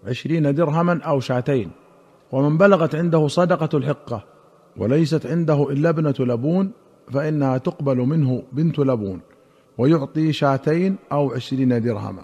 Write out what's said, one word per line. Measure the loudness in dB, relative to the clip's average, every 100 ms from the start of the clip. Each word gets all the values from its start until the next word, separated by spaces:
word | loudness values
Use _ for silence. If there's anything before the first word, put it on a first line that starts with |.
| -6
عشرين | -6 -2 0 2 2
درهماً | 0 2 0 0
أو | 0 -2
شاتين. | 0 -2 0 -2 -2 -12 -20 _ _ _ _
ومن | 0 0 4
بلغت | 4 4 2 -2
عنده | 0 2 2
صدقة | 2 0 0 0 -2
الحقة | -2 -4 -6 -10 -10 -20 _ _ _ -6
وليست | 0 2 2 0 -2
عنده | -2 2 2 2
إلا | 0 0
ابنة | 2 0 0
لبون | 0 0 0 0 0 -6 _ _ -6
فإنها | -4 -2 0 0 0
تقبل | -2 -4 -2 0
منه | 2 2 2 0 -4
بنت | -2 0 2
لبون | 0 0 -2 -8 -12 -20 _ _ _ 0
ويعطي | 2 2 0 -2 -2
شاتين | 0 0 0 0 0 0 -2 -4
أو | -2 -2
عشرين | -2 -4 0 2 2
درهماً. | 0 -4 -6 -10